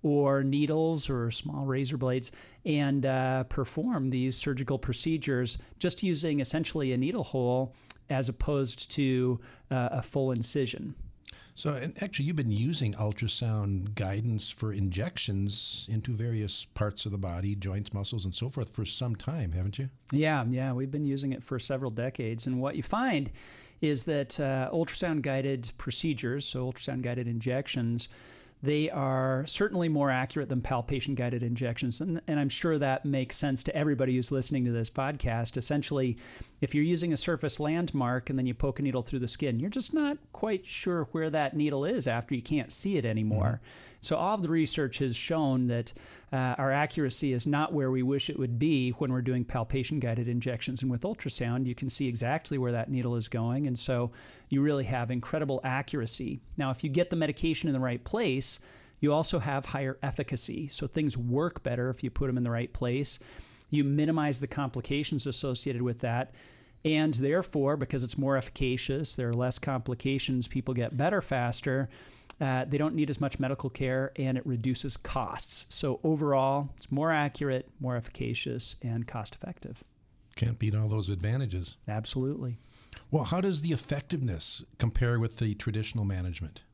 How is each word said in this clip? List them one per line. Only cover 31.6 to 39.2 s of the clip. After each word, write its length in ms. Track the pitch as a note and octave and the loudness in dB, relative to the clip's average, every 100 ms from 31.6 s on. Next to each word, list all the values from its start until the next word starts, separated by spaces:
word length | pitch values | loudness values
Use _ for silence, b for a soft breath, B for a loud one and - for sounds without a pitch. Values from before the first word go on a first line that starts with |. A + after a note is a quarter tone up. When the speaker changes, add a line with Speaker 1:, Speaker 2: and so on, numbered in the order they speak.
| B2 A#2 C3 A#2 | 0 0 -2 0
Speaker 1:
And, 200 | F#3 D#3+ - | -2 -2 0
and 140 | D3 | 2
I'm 80 | C#3 | 2
sure 280 | - F3 D#3 | 2 2 2
that 280 | C#3 C3 | 2 2
makes 320 | C#3+ C#3 B2+ - | 2 0 0 0
sense 260 | D3 C3+ | 0 0
to 120 | - - | 0 0
everybody 400 | D3+ C3+ C3 B2+ | 2 4 4 2
who's 160 | B2 | 2
listening 320 | C3+ B2+ C#3+ | 0 2 2
to 80 | B2 | 2
this 180 | A#2 A2 | 2 0
podcast. 640 | - C3+ D3 B2 A2+ A2+ - | -2 -2 0 0 0 -2 -2
Essentially, 600 | - D3 C#3 C#3+ B2+ A#2 B B B B | 0 0 0 2 2 0 B B B B
if 140 | C#3 | 0
you're 80 | D3 | 2
using 300 | D#3 F3 F3 | 2 2 2
a 40 | D3 | 0
surface 440 | - E3 D3+ - | 0 0 -2 -2
landmark 720 | D3+ E3 F3 C#3+ B2 B2+ - | 0 0 0 0 0 0 0
and 60 | C3+ | 0
then 100 | B2+ | 0
you 80 | |
poke 260 | A#2 C#3 B2 | 2 0 2
a 20 | |
needle 200 | C#3+ B2+ | 0 0
through 180 | A#2 C3+ | -2 -2